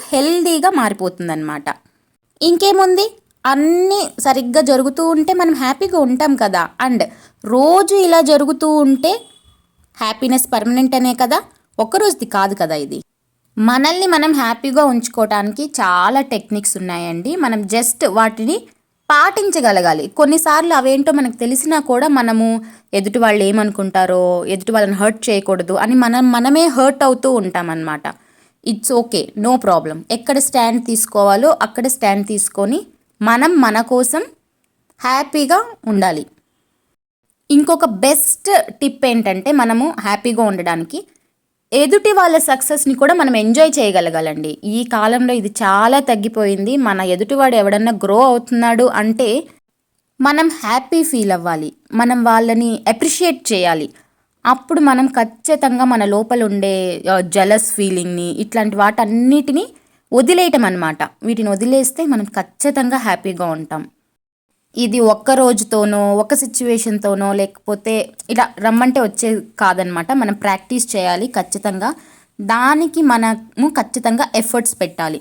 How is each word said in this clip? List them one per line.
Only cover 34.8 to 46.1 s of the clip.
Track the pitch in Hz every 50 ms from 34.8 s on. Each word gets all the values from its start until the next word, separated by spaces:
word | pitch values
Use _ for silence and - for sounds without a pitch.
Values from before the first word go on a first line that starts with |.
| _ _ _ - -
హ్యాపీగా | 247 262 269 294 277 - 302 285 262 339 392 453 466 453 - -
ఉండాలి. | 226 214 196 190 190 165 151 - - _ _ _ _ _ _ _ _ _ _ _ _ _ _ _ _ _ _ _ _ _ _ _ -
ఇంకొక | 294 285 302 285 330 330 339
బెస్ట్ | 277 214 185 208 269 302 - - - - - - 403 403 339 - - - -
టిప్ | 285 269 277 - -
ఏంటంటే | 254 233 233 220 214 190 185 185 277 302
మనము | 285 240 233 226 226 254 311 - -
హ్యాపీగా | - 208 202 208 - 247 226 220 226
ఉండడానికి | 214 196 180 170 175 170 165 165 165 - 330 415 _ _ _ _ _ _ _ _ _ _ _ _ - -
ఎదుటి | 262 294 269 294 415 403 427 415
వాళ్ళ | 392 370 339 320 320
సక్సెస్‌ని | 320 - 269 262 262 - 302 294 294 277 269
కూడా | 254 277 294 349
మనం | 359 302 269 247
ఎంజాయ్ | 220 214 220 233 285 311 320 - 285
చేయగలగాలండి. | 240 208 185 185 170 170 165 160 160 160 151 156 156 156 151 - -
ఈ | 208 208 233 247
కాలంలో | 240 240 220 208 220 240 247 254 247 247
ఇది | 240 190 208
చాలా | 208 - 226 196 190 196 220 233 262 285
తగ్గిపోయింది. | 277 269